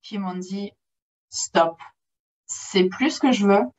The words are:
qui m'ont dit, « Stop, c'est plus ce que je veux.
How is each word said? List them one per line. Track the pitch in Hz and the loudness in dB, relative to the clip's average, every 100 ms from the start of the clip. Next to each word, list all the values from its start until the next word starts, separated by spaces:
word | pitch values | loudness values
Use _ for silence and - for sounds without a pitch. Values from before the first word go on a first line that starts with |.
qui | - 214 | -10 -8
m'ont | 190 185 | -6 -6
dit, « | 180 196 202 _ _ _ _ _ _ | -8 -8 -10 _ _ _ _ _ _
Stop, | - - 170 165 165 - _ _ _ _ _ _ | -10 -2 2 2 0 -20 _ _ _ _ _ _
c'est | - - 196 | -14 -4 2
plus | 185 - 285 - | 2 2 -2 0
ce | |
que | 269 | 2
je | 214 202 | 2 4
veux. | 202 254 | 4 2